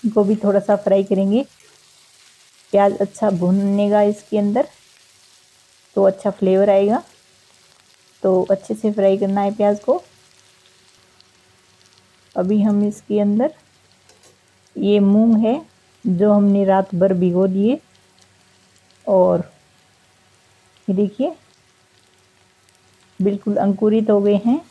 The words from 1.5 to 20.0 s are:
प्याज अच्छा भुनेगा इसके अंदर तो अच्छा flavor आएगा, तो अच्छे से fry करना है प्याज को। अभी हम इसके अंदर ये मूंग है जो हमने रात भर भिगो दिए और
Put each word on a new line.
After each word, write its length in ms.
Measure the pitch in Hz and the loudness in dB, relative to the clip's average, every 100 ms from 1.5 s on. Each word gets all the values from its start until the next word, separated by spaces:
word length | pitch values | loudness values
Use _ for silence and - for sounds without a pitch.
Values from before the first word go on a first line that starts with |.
| _ - _ _ _ _ _ _ _ _ _ _ | _ -20 _ _ _ _ _ _ _ _ _ _
प्याज 220 | 202 202 196 | 0 0 0
अच्छा 320 | 196 - 214 | -6 -2 -4
भुनेगा 720 | 180 175 196 196 202 208 208 | 0 0 0 0 0 0 2
इसके 340 | 208 214 - 214 | 0 -2 -6 -2
अंदर 300 | 208 233 302 _ _ _ _ _ _ _ _ _ _ _ _ - | -2 -2 -4 _ _ _ _ _ _ _ _ _ _ _ _ 0
तो 80 | |
अच्छा 260 | 196 190 208 | 0 0 -8
flavor 380 | 190 190 190 202 | -4 0 2 2
आएगा, 320 | 196 202 247 - _ _ _ _ _ _ _ _ _ _ _ | 2 2 -2 -6 _ _ _ _ _ _ _ _ _ _ _
तो 180 | 196 185 | -2 -2
अच्छे 300 | - 196 - | 0 -4 -4
से 180 | 214 220 | -6 -4
fry 260 | 208 196 196 | 0 0 0
करना 240 | 196 196 | -2 -2
है 120 | 202 | -4
प्याज 260 | 208 208 208 | 0 -2 0
को। 220 | - 339 - _ _ _ _ _ _ _ _ _ _ _ _ _ _ _ _ _ _ _ _ _ _ - | -2 -4 -6 _ _ _ _ _ _ _ _ _ _ _ _ _ _ _ _ _ _ _ _ _ _ -6
अभी 260 | 185 214 | -2 0
हम 220 | 208 208 | 0 0
इसके 360 | 208 208 _ 208 | -2 -6 _ -2
अंदर 340 | 208 208 277 - _ _ _ _ _ _ _ _ _ _ _ - | 0 0 -2 -6 _ _ _ _ _ _ _ _ _ _ _ -6
ये 240 | 196 208 | 0 2
मूंग 360 | 202 208 233 220 | 4 4 4 2
है 180 | 220 277 - _ _ _ 226 | 0 -2 -8 _ _ _ -4
जो 280 | 175 208 | 0 2
हमने 320 | 208 202 196 196 | 4 2 2 2
रात 300 | 190 190 175 | 0 0 0
भर 180 | 196 180 | 0 2
भिगो 320 | 180 175 190 | 0 0 0
दिए 300 | 190 208 294 _ _ _ _ _ _ _ _ _ _ _ _ - | 0 -2 -2 _ _ _ _ _ _ _ _ _ _ _ _ -2
और 420 | 190 185 175 - _ _ _ _ _ | 2 2 0 -4 _ _ _ _ _